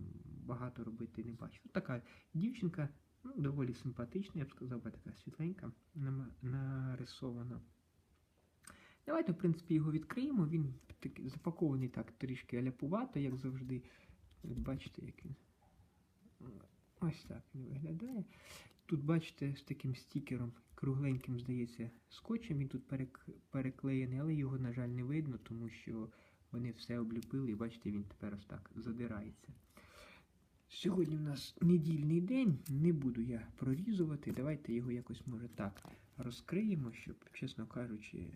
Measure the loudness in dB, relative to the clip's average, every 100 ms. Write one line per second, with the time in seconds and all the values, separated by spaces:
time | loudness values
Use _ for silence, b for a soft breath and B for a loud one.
0 | -10 -10 -12 -12 -6 -6 -6 -6 -8 -6
1 | -8 -6 -8 -8 -10 -12 -4 -4 -2 -4
2 | B B B 0 0 2 -2 0 -2 -4
3 | -20 _ -10 -2 0 2 0 0 -4 -4
4 | -4 -2 -4 -4 -6 -6 -6 -6 -6 -10
5 | -14 -12 -12 -4 -4 -2 -8 -12 _ -4
6 | -2 -2 -4 -6 -2 -2 0 0 -2 -2
7 | -6 -6 -4 -4 -4 -6 -10 _ _ _
8 | _ _ _ _ _ _ -20 B B B
9 | 0 2 4 4 4 4 4 4 6 2
10 | 0 0 2 4 6 4 2 -2 -12 -8
11 | -8 -6 -8 -2 -2 2 4 4 2 -2
12 | -6 -6 -4 -4 -2 0 0 0 0 0
13 | 0 0 0 0 -2 -4 -4 -4 B B
14 | B B -20 -14 -6 -2 0 -2 -4 -10
15 | -10 -10 -10 -12 -14 _ -20 -20 -20 _
16 | _ _ -20 -16 -14 -14 -18 -20 _ -2
17 | -2 -2 -8 -12 -10 -10 -8 -6 -4 -4
18 | -4 -4 -6 B B B B -20 0 2
19 | 6 4 4 -2 -2 -2 -4 -2 0 -2
20 | -2 -4 -2 -2 -2 -6 -18 -2 2 4
21 | 4 2 0 -2 0 0 0 -2 -8 -8
22 | _ -18 -2 -2 0 0 0 -2 -4 -2
23 | -2 -6 -14 -16 -4 0 0 0 2 2
24 | 2 2 2 4 2 2 0 0 0 0
25 | 2 2 2 -2 -6 -6 -6 -6 -6 -4
26 | -4 B B B _ -2 -2 -4 -2 0
27 | 0 -2 -2 0 0 0 -2 -2 -2 -2
28 | -2 -6 -6 -6 -8 -10 -8 -8 -4 -2
29 | -2 -4 -6 -12 -16 -18 -20 B B B
30 | B B B _ _ _ _ -2 2 4
31 | 4 2 0 -2 -6 4 8 10 8 4
32 | 6 6 6 6 6 6 2 4 6 6
33 | 4 2 0 0 -4 -2 2 2 2 4
34 | 4 2 -2 0 0 -2 0 0 0 -4
35 | -4 -8 -6 -6 -6 -4 -4 -4 B B
36 | B -8 -6 -6 -2 0 2 2 0 -4
37 | -10 -12 -14 -6 -6 -4 -6 -4 -4 -6
38 | -6 -8 -8